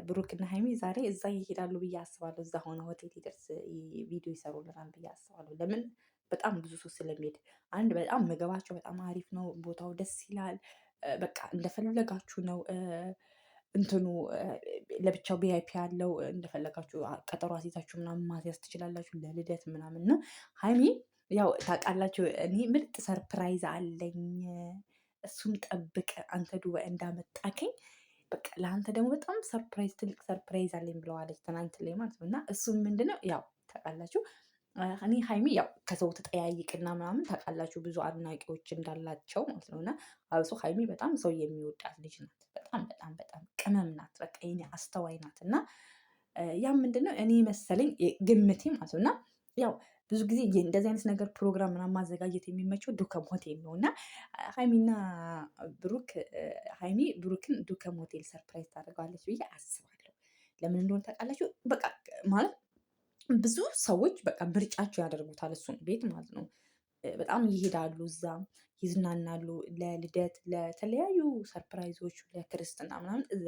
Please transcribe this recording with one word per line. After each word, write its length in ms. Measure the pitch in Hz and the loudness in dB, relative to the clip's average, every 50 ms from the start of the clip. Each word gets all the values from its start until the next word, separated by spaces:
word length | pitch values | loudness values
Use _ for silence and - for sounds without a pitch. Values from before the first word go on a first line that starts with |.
ብሩክና 420 | 175 170 185 190 185 - - 175 190 | -4 -2 -2 -2 -2 -2 -4 -4 -4
ሀይሚ 220 | 180 190 196 226 247 233 | -2 0 2 2 2 2
ዛሬ 220 | - - 185 190 247 262 | 0 -2 -2 -2 0 0
እዛ 180 | 202 196 - - 202 | 0 0 -2 -2 -2
ይሄዳሉ 420 | 202 190 190 - 185 190 180 180 185 175 | -2 -2 -4 -4 -4 -4 -4 -2 -2 -4
ብዬ 160 | 185 180 180 | -4 -4 -4
አስባለሁ። 440 | 170 170 - - - 170 165 160 165 | -6 -8 -12 -12 -10 -10 -8 -8 -10
እዛ 140 | 165 165 - 165 | -8 -6 -6 -6
ሆነ 180 | 165 160 160 165 165 | -6 -6 -8 -8 -8
ሆቴል 280 | 170 170 - 175 170 - | -10 -10 -12 -14 -16 -16
ይደርስ፣ 320 | - - - - - - - 156 - - | -14 -14 -14 -14 -14 -14 -12 -12 -10 -10
ይ-፣ 380 | 170 165 160 160 160 - - 156 | -10 -12 -12 -12 -10 -10 -10 -8
ቪዲዮ 260 | 160 170 170 - 165 | -8 -8 -8 -6 -8
ይሰሩልናል 580 | 160 - - 147 151 151 160 170 160 160 160 156 | -10 -10 -10 -10 -10 -10 -12 -14 -16 -18 -18 -20
ብዬ 140 | - 165 170 - | -18 -18 -18 -18
አስባለሁ። 440 | - - - _ 185 170 151 151 156 | -18 -20 -20 _ -20 -20 -20 -16 -8
ለምን 240 | 160 170 185 220 240 240 240 - _ _ _ _ _ _ _ | -4 -2 -2 0 -2 -4 -6 -10 _ _ _ _ _ _ _
በጣም 220 | - - - 214 202 | -2 0 0 0 0
ብዙ 180 | 165 160 165 165 | -2 -4 -8 -12
ሰው 140 | 165 - 165 | -14 -16 -14
ስለሚሄድ፣ 460 | - - 156 160 156 156 151 151 151 - _ _ - _ _ _ 175 | -12 -10 -8 -8 -6 -6 -6 -6 -8 -10 _ _ -20 _ _ _ 0
አንድ 180 | 196 226 220 170 | 2 4 4 4
በጣም 280 | 170 165 - 240 262 196 | 4 2 2 4 4 4
ምግባቸው 480 | 170 165 165 175 175 185 196 - - 180 | 2 2 0 0 -2 -2 -4 -6 -8 -10
በጣም 240 | 170 - - 180 185 | -10 -10 -8 -8 -6
አሪፍ 260 | 185 180 175 180 175 _ 185 | -6 -6 -6 -6 -8 _ -6
ነው፣ 140 | 180 180 175 - 170 | -6 -6 -6 -8 -8
ቦታው 320 | 165 170 170 - 175 180 175 | -8 -10 -8 -8 -8 -8 -6
ደስ 220 | 170 190 - - - - | -6 -6 -6 -8 -10 -10
ይላል። 340 | - 202 202 190 185 185 196 - - - - _ _ _ _ - | -8 -6 -6 -4 -4 -6 -8 -12 -16 -20 -20 _ _ _ _ -4
እ፣ 140 | 143 131 - | -4 -2 -2
በቃ 180 | 180 - - - - - | -2 -4 -6 -8 -8 -6
እንደፈለጋችሁ 880 | - 175 170 185 - 214 220 220 226 233 220 226 190 190 - - - 190 180 | -4 -4 -4 -4 -2 -2 -2 2 2 2 2 2 -2 -4 -8 -8 -6 -4 -4
ነው። 160 | 180 175 175 - | -4 -4 -4 -6
እ፣ 120 | - 185 180 185 180 170 170 180 190 190 - _ _ _ _ _ _ _ _ _ _ - | -6 -6 -4 -4 -4 -4 -6 -6 -8 -10 -12 _ _ _ _ _ _ _ _ _ _ 2
እንትኑ፣ 300 | 202 196 - 190 185 185 180 175 170 - - | 4 4 6 4 4 4 2 0 -2 -2 -4
እ፣ 100 | - - - 190 - - - - - - - - - - | -4 -4 -4 -4 -6 -6 -8 -8 -8 -8 -8 -8 -2 2
ለብቻው 380 | 180 185 185 - - - 185 | 4 4 4 2 0 -2 0
ቪ 120 | 170 185 185 | 2 4 4
አይ 120 | 180 170 | 4 2
ፒ 100 | 170 - - | 0 -2 -4
አለው። 340 | 180 175 175 175 175 180 180 165 160 139 | -4 -4 -2 -2 0 0 0 0 0 -2
እንደፈለጋችሁ 760 | 139 180 180 170 165 - 147 151 156 - 170 160 - - 156 139 | -4 -4 -6 -8 -6 -6 -6 -6 -6 -6 -10 -12 -10 -8 -6 -6
አ-፣ 140 | 117 151 - - | -6 -6 -8 -8
ቀጠሮ 260 | - 170 - 175 175 170 | -8 -6 -4 -2 -2 -4
አስይዛችሁ 420 | 165 160 170 - 170 160 - - | -4 -6 -6 -8 -8 -10 -10 -8
ምናምን 260 | 170 170 170 170 175 175 | -8 -6 -4 -4 -4 -4
ማስያዝ 320 | 170 170 165 165 170 160 - | -4 -4 -6 -6 -8 -8 -10
ትችላላችሁ 560 | - - - 175 175 175 175 170 170 - - 160 | -12 -14 -10 -8 -8 -8 -8 -8 -10 -10 -10 -10
ለልደት 440 | 151 156 165 170 165 175 170 165 - | -10 -8 -8 -6 -4 -4 -6 -6 -6
ምናምን 360 | 160 160 156 160 160 165 165 175 | -8 -10 -10 -10 -10 -8 0 4
ነው። 120 | 214 320 294 - - - - - - _ - | 6 6 6 4 -2 -14 -18 -20 -20 _ 0
ሀይሚ 220 | - 214 240 247 269 453 508 - - _ _ _ _ - | 4 6 8 10 10 8 8 4 -2 _ _ _ _ 0
ያው 180 | 196 208 202 170 - - | 4 6 6 6 4 4
ታውቃላችሁ 640 | - 185 175 - - - 190 190 190 190 - - 180 156 - - | 2 0 0 2 2 2 2 4 2 2 2 2 2 2 2 0
እኔ 140 | 165 180 190 214 240 | 0 2 2 2 4
ምርጥ 280 | 226 247 302 302 - - - | 4 4 4 2 0 -6 -6
ሰርፕራይዝ 640 | - 196 185 190 - - - 185 180 180 185 175 175 | -2 -2 0 -2 -2 -2 -2 0 0 0 0 0 -2
አለኝ፣ 540 | 156 160 175 180 170 165 165 175 170 170 175 175 175 180 180 180 175 175 175 175 175 185 196 - _ _ _ _ _ _ _ - | -2 -4 -4 -4 -6 -6 -6 -6 -6 -4 -4 -4 -4 -4 -6 -6 -6 -8 -8 -8 -10 -10 -12 -16 _ _ _ _ _ _ _ -14
እሱን 300 | 196 - - - 214 208 196 | -14 -10 -4 -2 -2 -2 -2
ጠብቅ 480 | - - 190 180 165 160 - 185 - - - - - - | -4 -4 -4 -6 -6 -4 -4 -4 -4 -4 -6 -8 -8 -6
አንተ 200 | 180 180 170 - 190 | -4 -4 -4 -4 -4
ዱባይ 260 | 185 - 180 170 - - | -4 -2 -2 -2 -2 -2
እንዳመጣከኝ፣ 840 | 180 180 - 180 175 175 170 - - - - - 196 - - 330 480 - - - - - - _ _ _ _ _ _ | -4 -4 -4 -4 -4 -6 -6 -10 -12 -10 -6 -4 -4 -2 -2 -4 -4 -4 -6 -12 -20 -20 -20 _ _ _ _ _ _
በቃ 160 | - - - - - | -8 -8 -8 -8 -6
ለአንተ 300 | 175 180 175 190 208 202 220 | -4 -2 0 0 0 0 0
ደግሞ 160 | 208 226 233 254 | 2 4 4 4
በጣም 280 | 285 294 - 370 392 440 440 | 4 2 0 -2 -4 -4 -2
ሰርፕራይዝ፣ 500 | - - 226 233 - - 208 202 196 - | -2 -4 -4 -4 -4 -2 -2 -2 -2 -2
ትልቅ 240 | - 214 196 - - | -4 -4 -6 -6 -6
ሰርፕራይዝ 500 | - - 185 190 - - 185 185 185 175 - | -6 -6 -6 -6 -4 -2 0 0 0 0 -2
አለኝ 240 | 170 170 170 165 | -4 -6 -6 -6
ብለዋለች 420 | 165 160 165 160 160 160 165 156 - | -8 -8 -8 -8 -6 -8 -8 -10 -10
ትናንት 340 | _ 170 165 170 170 170 - | _ -6 -4 -4 -6 -6 -8
ላይ 160 | - 165 165 170 | -8 -6 -6 -4
ማለት 200 | 208 226 226 - | -4 -4 -4 -6
ነው። 100 | - 170 | -6 -4
እና 120 | 180 233 302 302 - | -4 -2 -2 -4 -4
እሱም 280 | 202 - - 233 214 214 | -4 -2 0 0 2 2
ምንድነው 380 | 208 208 208 208 247 370 415 - - | 2 2 2 2 2 2 0 -2 -2
ያው 180 | 185 160 - - - _ _ _ | -2 -2 -2 -4 -8 _ _ _
ታውቃላችሁ፣ 540 | - - - - 160 160 160 170 - - 427 440 - - - _ _ _ _ _ _ - | -16 -14 -10 -10 -10 -8 -8 -6 -2 -2 -2 -2 -2 -6 -20 _ _ _ _ _ _ -6
እ፣ 100 | 190 180 185 185 196 | -2 -2 -2 -2 0
እኔ 120 | 196 214 233 240 | 2 4 4 4
ሀይሚ 260 | 233 226 214 208 233 311 | 4 4 4 4 6 6
ያው 160 | 233 165 - - - - _ | 6 6 4 2 -2 -10 _
ከሰው 240 | - 180 - 180 170 170 | -6 0 2 2 2 0
ተጠያይቅና 720 | - - - - 175 170 170 175 170 165 - - 165 175 175 | -2 -6 -4 -2 0 0 0 -2 -2 -4 -6 -6 -4 -4 -4
ምናምን 320 | 175 175 175 175 208 285 339 | -4 -4 -2 -2 0 0 0
ታውቃላችሁ 540 | - 190 - - 175 165 165 165 165 - 170 | 0 -4 -4 -4 -6 -4 -4 -4 -6 -6 -8
ብዙ 160 | 165 170 165 170 | -8 -4 -2 -2
አድናቂዎች 640 | 156 160 165 165 165 160 160 147 - - 160 160 - - | -2 -2 -2 -4 -6 -8 -8 -8 -8 -10 -10 -10 -10 -8
እንዳላቸው 720 | 160 165 156 156 156 160 160 160 156 - - - - 220 294 | -8 -6 -6 -6 -8 -6 -6 -6 -6 -8 -8 -6 -4 -2 -2
ማለት 240 | 294 - 170 - | -2 -4 -8 -12
ነው። 120 | - - 160 | -12 -10 -8
እና 120 | 170 220 302 - - - - _ _ _ | -6 -6 -6 -6 -10 -18 -20 _ _ _
አብሶ 200 | 165 165 160 160 - | 4 4 4 2 0
ሀይሚ 220 | - - 156 175 220 233 | -4 -2 0 0 2 0
በጣም 260 | 220 180 - 233 320 320 | 0 0 -2 0 0 0
ሰው 140 | - - 170 165 | 2 2 2 2
የሚወዳት 600 | 160 151 151 156 151 151 151 151 - - - - 156 | 2 0 -2 -2 -4 -6 -8 -8 -8 -10 -12 -12 -14
ልጅ 160 | 156 156 - | -16 -18 -18
ናት። 240 | - 143 - _ _ _ _ - | -18 -20 -20 _ _ _ _ -14
በጣም፣ 300 | - - - - 196 - | -14 -8 -6 -6 -4 -4
በጣም፣ 240 | - - - 170 160 160 | -6 -10 -14 -16 -16 -16
በጣም 260 | - - - - 160 - - _ | -16 -16 -18 -18 -20 -20 -12 _
ቅመም 320 | - - 196 202 196 175 165 | -2 2 4 4 4 4 2
ናት። 220 | 156 151 160 - _ - | -2 -8 -12 -16 _ -12
በቃ 180 | 165 - - - | -12 -12 -10 -10
የኔ 200 | - 175 175 175 151 139 | -8 -6 -6 -6 -6 -8
አስተዋይ 480 | 175 170 - - - 185 170 165 165 | -12 -12 -12 -8 -6 -6 -6 -6 -6
ናት። 200 | 160 156 147 - - | -10 -12 -14 -16 -8
እና፣ 140 | 175 185 247 320 302 - - - - - - - _ _ _ _ _ _ - | -2 0 0 0 0 -2 -10 -20 -20 -20 -20 -20 _ _ _ _ _ _ -6
እ፣ 100 | 170 170 165 165 | -4 -4 -2 0
ያ 180 | 185 247 262 277 | 0 2 4 6
ምንድነው 380 | 269 254 247 233 247 285 392 - | 6 6 4 2 2 2 2 2
እኔ 140 | - 220 226 233 233 226 | 2 6 8 8 8 8
መሰለኝ 480 | 214 202 - - - 185 208 285 294 - - | 8 4 0 0 2 4 4 4 4 4 4
የ-፣ 160 | - - - - | 2 2 4 4
ግምቴ 420 | 190 190 233 214 202 202 190 - - 302 | 8 10 10 12 12 10 8 6 2 0
ማለት 220 | 311 - - - | 0 -2 -2 -2
ነው። 100 | - 170 | 0 4
እና 100 | 220 320 494 - - _ _ _ _ _ _ | 4 4 4 2 -4 _ _ _ _ _ _
ያው 160 | 247 247 214 - - - - _ _ _ - | 2 2 2 2 -2 -8 -20 _ _ _ 0
ብዙ 100 | 214 220 220 | 2 2 4
ጊዜ 140 | 208 226 254 247 | 4 4 4 6
የ-፣ 180 | 196 190 185 | 6 6 6
እንደዚህ 260 | 175 170 175 196 202 | 6 6 6 4 6
አይነት 180 | 220 220 214 - | 4 4 2 2
ነገር 220 | 214 202 196 202 202 | 2 2 2 0 -2
ፕሮግራም 400 | - - 202 196 185 190 196 180 | 0 2 2 4 4 4 2 2
ምናምን 220 | 175 175 180 185 190 | 2 0 0 0 2
ማዘጋጀት 500 | 185 185 165 175 175 180 185 175 180 - | 0 0 -2 -2 -2 -2 -2 -2 -2 -4
የሚመቸው 460 | 185 185 185 185 190 196 202 - - 226 | -4 -4 -2 0 0 0 0 -2 -4 -2
ዱከም 300 | - 190 - - 165 151 | -2 -2 -2 -2 -4 -4
ሆቴል 320 | - 185 180 - 156 151 160 | -2 -4 -4 -4 -6 -8 -8
ነው። 140 | 165 160 165 | -8 -8 -2
እና 120 | 180 247 370 - - - - - - - - - - - - | 2 2 2 2 -2 -8 -16 -16 -16 -18 -14 -12 -10 -10 -6
ሀይሚና 400 | - - 247 240 233 226 226 226 220 208 196 185 175 170 165 165 165 160 151 - _ - 156 160 143 | -2 2 6 8 8 8 8 8 4 2 0 -2 -4 -6 -6 -6 -6 -8 -8 -10 _ -12 -12 -12 -8
ብሩክ፣ 340 | - - 185 226 247 247 - - 165 - - | -6 -4 -4 -4 -4 -6 -6 -8 -8 -8 -6
እ፣ 120 | - 156 156 156 - - - - - | -6 -6 -6 -6 -6 -8 -10 -12 -10
ሀይሚ 240 | - 180 185 196 233 302 311 - | -8 -4 0 2 4 4 4 2
ብሩክን 400 | 180 175 185 185 - - - 277 - 175 | 0 -2 -2 -2 -2 0 0 -2 -2 -2
ዱከም 320 | - 185 - - 180 175 | -4 -8 -8 -6 -8 -8
ሆቴል 260 | 165 160 - - 156 160 | -8 -8 -10 -10 -12 -12
ሰርፕራይዝ 420 | - - 160 - - - 165 160 - | -14 -18 -20 -18 -16 -14 -14 -14 -14
ታደርገዋለች 540 | - 156 156 170 175 - 160 170 180 - - | -14 -16 -16 -12 -10 -10 -10 -10 -12 -10 -6
ብዬ 160 | 190 226 233 - | -6 -6 -4 -6
አስባለሁ። 640 | - - - - - - - - _ _ _ - - _ _ _ _ _ _ _ _ _ _ | -10 -12 -16 -12 -10 -10 -10 -10 _ _ _ -20 -20 _ _ _ _ _ _ _ _ _ _
ለምን 180 | 165 170 180 180 | 0 0 2 2
እንደሆነ 220 | 185 196 202 202 - | 4 4 2 2 0
ታውቃላችሁ? 440 | 226 214 - 226 254 277 - - - - _ - | -4 -6 -6 -4 -4 -2 -2 -2 -4 -4 _ 0
በቃ 180 | 240 254 - - - - - - - - - - | 0 2 2 2 -2 -2 -6 -14 -16 -14 -2 2
ማለት 280 | 202 190 208 269 403 - - _ _ _ _ _ _ _ _ _ _ _ - - - | 6 6 6 6 4 2 -4 _ _ _ _ _ _ _ _ _ _ _ -4 2 4
ብዙ 260 | 247 226 233 226 233 339 440 659 - - | 6 6 6 6 4 2 2 0 0 0
ሰዎች 360 | - 226 185 180 254 370 - - | 2 4 4 6 6 4 2 2
በቃ 180 | - - - - 175 | 0 -2 0 0 0
ምርጫቸው 560 | 175 165 202 - - - - 208 202 - 180 | 2 2 2 2 2 0 0 -2 0 0 -2
ያደርጉታል 500 | 165 160 156 156 151 156 156 - 165 160 | -2 0 -2 -4 -6 -8 -8 -8 -6 -6
እሱን 260 | 165 - - - - - | -6 -8 -8 -10 -10 -6
ቤት 220 | 156 170 214 233 254 | -4 -2 -2 0 -2
ማለት 240 | 190 165 165 156 - | -4 -4 -6 -10 -12
ነው። 120 | - - 170 - _ _ _ _ _ _ _ _ _ _ - | -12 -12 -12 -12 _ _ _ _ _ _ _ _ _ _ -8
እ፣ 120 | - - | -6 -6
በጣም 240 | - - - - 240 233 | -4 -2 2 4 4 6
ይሄዳሉ 520 | 208 196 185 190 185 175 165 160 165 160 165 170 | 6 4 4 2 2 0 0 -2 -2 -4 -6 -8
እዛ፣ 180 | 165 160 - 175 165 160 175 190 - _ _ _ _ _ _ | -8 -8 -6 -6 -6 -6 -6 -10 -12 _ _ _ _ _ _
ይዝናናሉ። 640 | 190 175 180 190 180 175 170 170 165 165 170 165 165 170 165 170 - - 170 | -2 0 2 2 2 2 0 -2 -2 -4 -4 -6 -6 -6 -6 -8 -8 -8 -8
ለልደት፣ 600 | 170 175 175 170 170 170 165 - 180 175 175 - - _ | -6 -4 -4 -4 -4 -6 -2 0 0 0 0 -2 -6 _
ለተለያዩ 760 | 175 175 170 170 170 165 - 208 214 233 277 359 403 381 349 302 294 254 220 202 | -4 -2 -2 -2 -4 -4 -4 -2 0 2 2 2 4 4 4 6 4 2 0 -4
ሰርፕራይዞች፣ 720 | - - 175 - - - 185 175 175 170 - 180 175 - - - _ | -8 -10 -14 -12 -10 -8 -6 -6 -6 -6 -6 -8 -8 -8 -10 -14 _
ለክርስትና 640 | - 175 170 - - 175 170 - - - - - - | -12 -12 -10 -8 -8 -8 -8 -8 -10 -10 -10 -10 -8
ምናምን 300 | - 175 185 214 269 269 - | -8 -6 -4 -2 -2 -2 -2
እዛ 140 | - 190 170 | -2 -2 -2